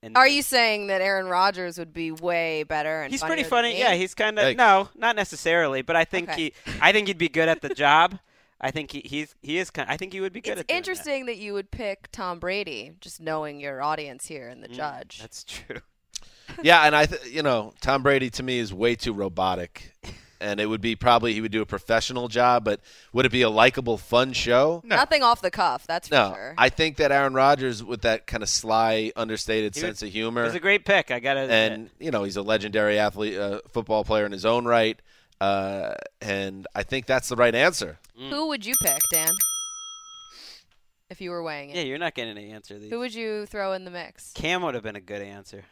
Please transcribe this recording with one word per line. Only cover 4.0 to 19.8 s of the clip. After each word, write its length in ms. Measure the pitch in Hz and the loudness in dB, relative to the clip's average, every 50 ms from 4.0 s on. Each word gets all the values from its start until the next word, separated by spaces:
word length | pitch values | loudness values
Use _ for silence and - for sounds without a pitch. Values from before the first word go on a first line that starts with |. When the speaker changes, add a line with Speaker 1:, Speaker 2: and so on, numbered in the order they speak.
| 185 185 - | 0 -4 -2
Speaker 1:
kinda 260 | - 214 214 214 214 | -2 -2 0 2 2
Speaker 3:
Thanks. 160 | - - 233 | 2 2 4
Speaker 1:
no, 320 | 247 240 214 196 190 196 - - | 6 6 8 6 6 4 0 -4
not 200 | - 220 233 226 | -2 0 0 0
necessarily, 680 | 214 190 - 160 - - 165 165 170 160 139 135 131 127 | 0 -2 -4 -8 -4 0 2 4 4 4 2 0 -2 0
but 120 | - 165 | 2 2
I 100 | 165 165 | 2 2
think 240 | - - 180 170 170 | 2 -2 -4 -4 -4
Speaker 2:
Okay. 120 | 156 165 160 | -4 -4 -4
Speaker 1:
he, 80 | 147 - - - - - - | -4 -6 -10 -12 -12 -2 4
I 100 | 151 180 | 4 4
think 180 | 202 214 208 196 | 4 4 2 -2
he'd 100 | 190 156 | -2 -2
be 100 | 170 160 | -2 0
good 180 | - 160 160 | 0 2 2
at 140 | 165 160 160 | 2 2 0
the 80 | - 135 | -2 -6
job. 480 | - 139 143 143 147 160 170 185 196 - _ _ _ _ _ _ _ - | -2 2 4 6 6 6 6 4 2 -4 _ _ _ _ _ _ _ -8
I 100 | - 135 | -8 -6
think 200 | 135 156 147 135 | -6 -6 -8 -8
he, 100 | - 143 - | -10 -14 -10
he's, 320 | - 139 147 151 - _ _ | -8 -8 -8 -8 -8 _ _
he 160 | - 139 156 | -10 -6 -4
is 120 | 180 185 - | -4 -4 -6
kind, 180 | - 156 127 - | -8 -8 -6 -6
I 80 | 147 | -6
think 160 | - 190 190 185 | -6 -8 -10 -8
he 80 | 190 | -8
would 100 | 190 190 | -8 -8
be 80 | 180 - | -10 -10
good 120 | - 214 | -10 -8
Speaker 2:
It's 100 | 240 - | -8 -6
Speaker 1:
at 60 | - | -4
doing 80 | - 330 | -4 -4
that. 20 | 359 339 370 | -4 -4 -6
Speaker 2:
interesting 360 | 370 - - 302 277 269 262 | -8 -8 -6 -6 -6 -6 -6
that 100 | 240 233 | -8 -10
you 140 | 196 214 208 202 | -10 -10 -8 -8
would 180 | 196 196 _ | -8 -8 _
pick 360 | - - 226 202 196 - - - - | -10 -8 -8 -8 -8 -10 -14 -16 -12
Tom 260 | - 190 180 175 170 | -10 -8 -8 -8 -6
Brady, 540 | 170 180 190 208 196 165 135 104 113 151 165 _ | -4 -4 -4 -4 -4 -6 -8 -10 -12 -14 -18 _
just 180 | - - - - | -20 -20 -18 -10
knowing 400 | 160 156 156 156 151 151 147 143 | -6 -4 -4 -4 -4 -6 -10 -10
your 220 | 143 143 135 127 | -10 -10 -6 -4
audience 460 | 143 151 156 156 151 139 123 135 - | -4 -4 -4 -4 -6 -10 -12 -14 -14
here 200 | - 160 139 120 | -12 -12 -14 -14
and 160 | 117 127 123 - | -16 -18 -18 -18
the 60 | 117 | -14
Speaker 1:
Mm, 60 | 120 | -10
Speaker 2:
judge. 440 | 135 151 147 131 127 123 - - - | -8 -8 -8 -8 -12 -16 -18 -18 -18
Speaker 1:
that's 240 | 110 - - - - | -18 -18 -18 -18 -16
true. 380 | - - - - - 123 - - _ _ _ _ _ - - - - - _ _ - - - - | -16 -16 -16 -8 -6 -6 -6 -6 _ _ _ _ _ -14 -14 -14 -18 -20 _ _ -16 -10 2 6
Speaker 3:
Yeah, 200 | 160 175 165 151 | 8 8 10 8
and 120 | 151 151 | 8 6
I, 100 | 151 151 | 6 4
th-, 200 | 151 180 147 131 | 2 0 -4 -10
you 180 | 120 127 156 147 | -8 -6 -2 0
know, 300 | 139 123 113 107 107 - _ | 2 0 0 -2 -6 -10 _
Tom 200 | - 131 139 135 | -2 0 0 2
Brady 280 | 127 139 139 131 131 120 | 4 4 4 4 2 -2
to 120 | - - 131 | -4 -6 -4
me 160 | 127 127 120 | -4 -2 -2
is 140 | 113 101 95 | -4 -4 -2
way 220 | 92 113 120 120 | 0 2 2 2
too 160 | - - 123 | 0 -4 -6
robotic, 840 | 104 101 98 95 82 95 92 92 90 90 87 - - - | -4 -4 -6 -4 -2 0 0 0 0 -2 -4 -8 -12 -18